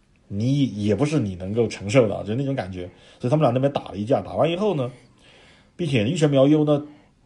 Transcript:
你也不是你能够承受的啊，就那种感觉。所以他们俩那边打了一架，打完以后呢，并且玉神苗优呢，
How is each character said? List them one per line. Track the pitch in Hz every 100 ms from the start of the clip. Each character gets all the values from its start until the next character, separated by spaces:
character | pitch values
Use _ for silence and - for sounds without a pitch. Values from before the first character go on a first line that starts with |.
| _ _ _
你 | 101 117 143 131 101
也 | 104
不 | 101
是 | 147 151
你 | 107
能 | 90 92
够 | 107 113
承 | - 98
受 | 123 110
的 | 92
啊， |
就 | 90 113
那 | 139
种 |
感 | 135 95
觉。 | 92 90 - - -
所 | 123
以 |
他 | 151
们 |
俩 | 143
那 | 120
边 | 139
打 | - -
了 | 92
一 | 107
架， | 127
打 | 92 90
完 | 143
以 | 175
后 | 214 170
呢， | 123 - - _ - - - _ _ -
并 | 170
且 | 135 104
玉 | 175
神 | 151
苗 | 139 139
优 | 151
呢， | 151 147 - - _ _